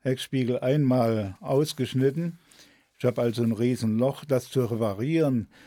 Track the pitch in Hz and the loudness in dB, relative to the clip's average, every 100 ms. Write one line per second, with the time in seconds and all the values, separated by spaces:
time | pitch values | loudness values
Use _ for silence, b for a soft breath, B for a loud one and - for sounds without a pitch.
0 | 131 127 - 135 120 120 127 147 135 127 | -4 -4 -4 -2 0 0 2 2 4 4
1 | 117 110 98 90 - 135 151 - 123 127 | 2 2 -2 -8 0 0 0 -2 -2 2
2 | 135 147 170 170 B B B B B _ | 0 0 -6 -8 B B B B B _
3 | 123 120 120 113 117 107 123 123 113 110 | -2 0 -2 0 -2 0 0 0 0 0
4 | 131 139 147 127 - 139 120 113 110 98 | 0 -2 -2 -2 0 -2 -2 -2 -2 -2
5 | 131 165 147 123 101 B | -2 2 2 0 -4 B